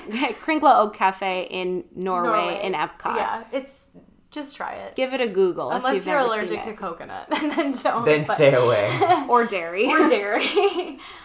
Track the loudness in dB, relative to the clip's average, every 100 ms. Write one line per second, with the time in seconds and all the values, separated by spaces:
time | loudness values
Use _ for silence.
0 | -6 -4 -4 -4 -2 2 6 6 4 2
1 | -2 0 -4 -4 -6 -6 -4 -4 -8 -8
2 | -4 -2 0 0 -2 -4 -4 -4 -6 -6
3 | -6 -4 -4 -6 -8 -8 -8 -16 -20 -20
4 | -20 _ _ -12 -12 -10 -10 -10 -10 -4
5 | -2 0 -2 2 2 2 -2 -2 0 -2
6 | 0 0 2 0 -2 -6 -8 -10 -10 -10
7 | -12 -12 -6 -4 -2 -2 -2 0 -2 0
8 | 2 2 2 4 6 6 4 4 2 2
9 | 4 2 4 2 2 -2 -6 0 2 4
10 | 4 4 2 -2 0 2 2 0 -6 -10
11 | -16 -20